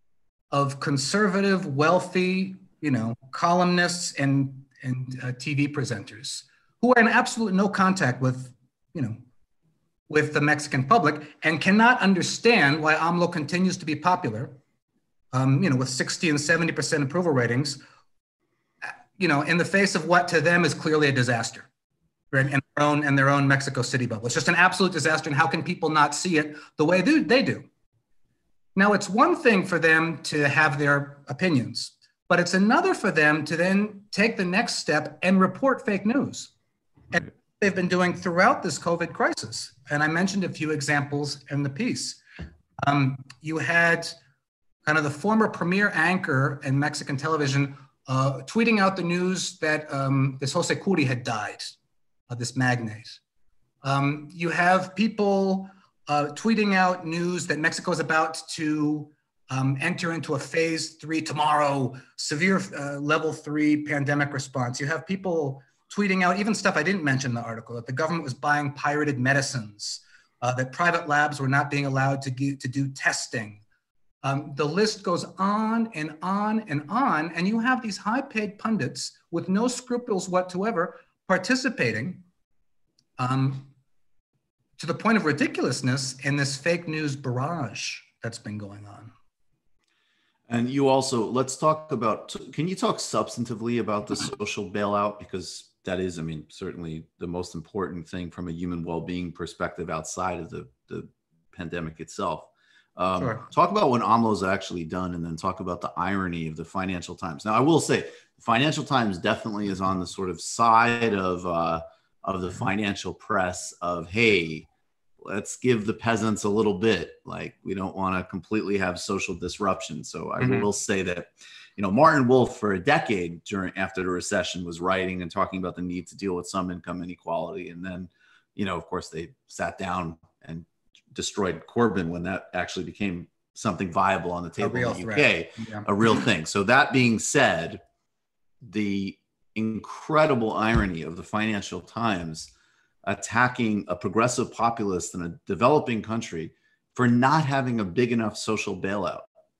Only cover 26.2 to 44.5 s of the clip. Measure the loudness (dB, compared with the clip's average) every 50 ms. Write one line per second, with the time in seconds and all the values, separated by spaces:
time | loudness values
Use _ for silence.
26.2 | -2 0 2 2 0 0 -4 -14 -18 -8 _ 0 2 4 4 4 4 4 4 4
27.2 | 4 4 4 4 4 2 0 -4 -6 -14 _ _ _ _ _ _ _ _ _ _
28.2 | _ _ _ _ _ _ _ _ _ _ _ 2 4 4 4 2 0 0 2 4
29.2 | 4 4 4 4 4 4 4 4 2 0 0 2 4 6 6 6 4 2 -2 -6
30.2 | -6 -4 0 2 2 2 4 4 4 4 2 2 2 4 2 2 0 -2 -10 -14
31.2 | -12 -12 -6 -2 0 2 2 2 2 0 -4 -8 -10 -10 -12 _ _ _ _ _
32.2 | _ 2 2 2 2 2 2 2 4 4 4 4 4 2 0 0 0 0 2 4
33.2 | 6 6 4 4 0 -2 -2 0 2 2 2 2 2 0 -4 -10 -16 _ 0 2
34.2 | 2 2 2 0 -2 0 0 0 0 0 -2 -4 -2 0 0 0 0 -2 -6 -2
35.2 | 0 4 6 6 6 4 2 2 2 2 2 2 0 -2 -2 0 0 0 0 0
36.2 | 0 -2 -4 -10 -14 -16 _ _ _ _ _ _ _ _ _ _ _ -6 -4 -4
37.2 | -4 -6 -10 _ _ _ _ _ 0 0 2 0 0 2 2 2 2 2 0 -2
38.2 | -4 0 2 4 6 6 4 4 0 -4 -6 -4 -2 -2 -2 0 -2 -4 -2 0
39.2 | 0 0 0 -2 -6 -10 -10 -10 -12 -12 -16 _ _ -4 0 2 2 2 2 2
40.2 | 0 0 0 -2 -2 -4 -4 -4 -4 -2 -2 -2 0 0 0 0 0 0 -2 -4
41.2 | -4 -4 -6 -10 -10 -6 -4 -2 -2 -2 -2 -2 -2 -2 -2 -4 -6 -8 -10 -14
42.2 | _ _ -18 -16 -16 -16 -18 _ _ _ _ -4 0 2 2 2 2 0 -2 -4
43.2 | -8 -16 -20 _ -8 -6 -4 -4 -2 0 2 4 4 4 2 2 -2 -6 -12 -14
44.2 | _ _ _ _ _ _